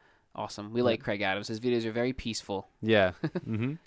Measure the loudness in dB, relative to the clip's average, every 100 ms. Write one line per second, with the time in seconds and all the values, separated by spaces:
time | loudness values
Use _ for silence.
0 | _ _ _ -8 -8 -8 -4 0 2 2
1 | -2 -2 0 0 -2 -2 0 2 0 0
2 | -2 -2 -6 -6 -4 -6 -6 _ 4 6
3 | 6 2 -4 -4 -4 -2 -2 -4